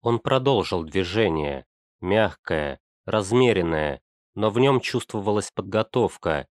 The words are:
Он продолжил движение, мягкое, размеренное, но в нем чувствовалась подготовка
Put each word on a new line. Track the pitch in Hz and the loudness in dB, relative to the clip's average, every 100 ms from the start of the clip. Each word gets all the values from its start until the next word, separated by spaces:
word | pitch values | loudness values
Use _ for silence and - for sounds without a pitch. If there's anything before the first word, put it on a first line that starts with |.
Он | 117 117 | 0 -2
продолжил | - 131 131 123 85 92 | 0 0 2 2 0 -4
движение, | 80 95 87 101 107 78 73 67 - _ _ _ | -2 -2 -2 0 2 0 -2 -6 -12 _ _ _
мягкое, | 90 104 104 - - 82 73 67 _ _ | 0 2 2 -2 -4 -2 -2 -8 _ _
размеренное, | - 107 95 120 127 98 85 78 78 69 _ _ _ | -4 -2 2 4 4 4 0 0 -2 -6 _ _ _
но | - 107 | -2 -2
в | 107 | 2
нем | 135 131 | 2 2
чувствовалась | - 120 - 110 101 104 - | 0 -6 -6 -6 -2 -2 -4
подготовка | - 98 107 107 127 104 - - 73 67 | -10 -4 -2 -2 0 -2 -2 -4 -4 -6